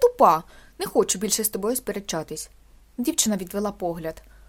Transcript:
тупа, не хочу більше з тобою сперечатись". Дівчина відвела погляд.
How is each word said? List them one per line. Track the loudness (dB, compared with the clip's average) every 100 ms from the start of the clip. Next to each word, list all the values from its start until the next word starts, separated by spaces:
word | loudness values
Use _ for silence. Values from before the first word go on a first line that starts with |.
тупа, | 4 6 6 6 0 -20 -18 -10
не | -2
хочу | 0 2 0
більше | -2 -2
з | -2
тобою | -4 -4 -4
сперечатись". | -4 -8 -6 -6 -6 -10 -12 -16 -20 -20 _ -6
Дівчина | -4 0 0 -2
відвела | -4 -6 -6
погляд. | -4 -6 -6 -8 -10 -16 -20